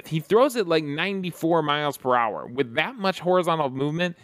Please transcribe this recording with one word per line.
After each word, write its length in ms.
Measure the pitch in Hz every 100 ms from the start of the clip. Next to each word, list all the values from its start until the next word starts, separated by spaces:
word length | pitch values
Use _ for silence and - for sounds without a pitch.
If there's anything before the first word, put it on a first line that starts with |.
he 140 | - 160
throws 380 | - 208 277 240
it, 100 | 175
like, 160 | 160
ninety-four 800 | 147 147 185 196 180 - 165 165
miles 340 | 151 147 147 -
per 200 | 127 123
hour. 320 | 113 82 64
With 260 | 120 123
that 220 | 123 170 254
much 240 | 190 180
horizontal 500 | 170 180 170 160 143
movement, 460 | 131 147 160 180 170